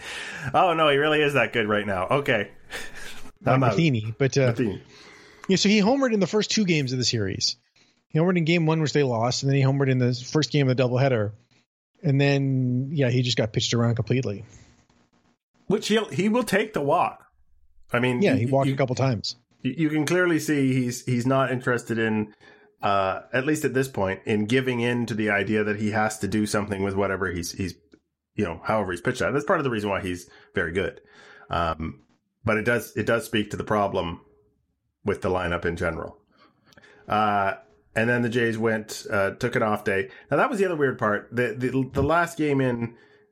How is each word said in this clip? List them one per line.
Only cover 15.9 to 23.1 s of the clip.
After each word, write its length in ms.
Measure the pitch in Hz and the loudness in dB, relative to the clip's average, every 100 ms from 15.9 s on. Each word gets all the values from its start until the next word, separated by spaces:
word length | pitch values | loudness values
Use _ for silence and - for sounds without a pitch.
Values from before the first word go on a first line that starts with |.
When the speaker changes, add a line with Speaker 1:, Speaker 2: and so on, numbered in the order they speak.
| 220 208 | 0 0
Speaker 1:
he 200 | 135 202 | 0 2
will 160 | 233 | 2
take 280 | 233 190 226 | 2 0 0
the 80 | 165 | -2
walk. 440 | 143 170 127 - _ _ _ _ _ - - | 2 2 2 -4 _ _ _ _ _ -20 -4
I 80 | 120 | 0
mean, 220 | 127 123 | 2 2
Speaker 2:
Yeah, 120 | 196 | 2
Speaker 1:
you, 60 | 104 | 2
Speaker 2:
he 60 | 120 | 2
walked 220 | 135 139 | 2 2
Speaker 1:
you, 60 | |
Speaker 2:
a 20 | 135 | 0
couple 180 | 131 | 0
times. 420 | 127 131 104 - - _ _ | 0 0 0 -4 -12 _ _
Speaker 1:
you, 120 | - 139 | -6 -2
you 120 | 156 | -2
can 160 | 156 151 | 0 0
clearly 320 | 175 180 156 | 2 2 0
see 340 | - 147 135 | 0 0 2
he's, 320 | 131 123 120 | 0 -2 -4
he's 220 | - 123 120 | -4 -2 2
not 260 | 135 127 | 0 0
interested 460 | 123 131 120 - 113 | -2 -2 -2 -2 -2
in, 360 | 113 107 104 - - - _ _ | 0 0 -4 -8 -20 -20 _ _
uh, 380 | 104 98 95 | -2 0 0